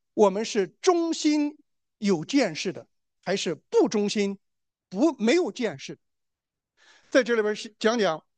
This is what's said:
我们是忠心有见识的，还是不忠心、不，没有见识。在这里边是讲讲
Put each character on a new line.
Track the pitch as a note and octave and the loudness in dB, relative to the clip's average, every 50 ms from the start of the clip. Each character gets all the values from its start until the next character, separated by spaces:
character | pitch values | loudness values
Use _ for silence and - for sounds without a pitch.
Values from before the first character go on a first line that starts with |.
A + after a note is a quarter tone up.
| _ _ - | _ _ 2
我 | - G#3+ G3 | 4 4 4
们 | F#3 G3+ A3+ | 4 0 -6
是 | - - A3 F#3+ E3 _ _ | -4 -2 -2 -2 -4 _ _
忠 | - F#4+ F4 E4+ E4+ E4 D#4+ | 0 2 2 2 2 -2 -4
心 | - - D4+ D4 D4+ D4 D4 D4+ _ _ _ _ _ _ _ _ - | -2 0 0 2 2 0 -2 -4 _ _ _ _ _ _ _ _ -6
有 | G#3 G3+ F#3+ D3+ D#3+ | -2 0 0 0 -2
见 | - - C#4+ B3+ F#3 D#3 | -2 0 0 0 0 -2
识 | - - G3 | -6 -8 -8
的， | D3 B2 A2+ _ _ _ _ _ _ _ | -8 -10 -14 _ _ _ _ _ _ _
还 | - F3 F#3 | -6 -4 -4
是 | G3+ - F#3+ D#3 | -4 -2 -6 -6
不 | C3+ _ - - A#4 F4 A3 | -8 _ -2 2 2 2 4
忠 | - G#3+ G#3 G3+ | 2 0 -2 0
心、 | - G#3+ G3+ G3 G3 - _ _ _ _ _ _ _ _ _ - | 0 -2 -2 -2 -4 -8 _ _ _ _ _ _ _ _ _ -10
不， | - F#3+ C4+ E4+ C#4 - | -4 0 0 0 0 0
没 | G3+ A3+ C#4+ | 0 2 2
有 | F4 F4 A3+ | 2 0 -2
见 | F#3+ - A#3+ G3+ D3 C3+ | -4 -6 -6 -6 -6 -8
识。 | - - D#3 - _ _ _ _ _ _ _ _ _ _ _ _ _ _ _ _ _ _ _ _ _ _ | -14 -16 -16 -16 _ _ _ _ _ _ _ _ _ _ _ _ _ _ _ _ _ _ _ _ _ _
在 | - C#4 | 2 2
这 | A#3 A3 A#3+ | 2 2 0
里 | A3+ | 0
边 | G#3 G#3 G#3+ | 0 -2 -2
是 | G3+ - A3+ _ - | -6 -8 -16 _ -2
讲 | - G#3+ A#3 A#3+ | 0 0 2 2
讲 | G3+ F3 D#3+ D#3 _ _ _ | 0 0 -2 -4 _ _ _